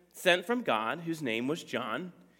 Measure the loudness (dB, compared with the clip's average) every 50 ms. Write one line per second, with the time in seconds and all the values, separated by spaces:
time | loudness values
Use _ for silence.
0 | -20 _ -8 0 4 4 4 4 4 0 -2 0 2 2 2 2 2 0 -2 -2
1 | -4 -6 -4 -2 -2 0 0 0 0 -2 -2 -4 -6 -4 -4 -4 -2 -2 -4 -4
2 | -6 -8 -12 -16 -20 -20 _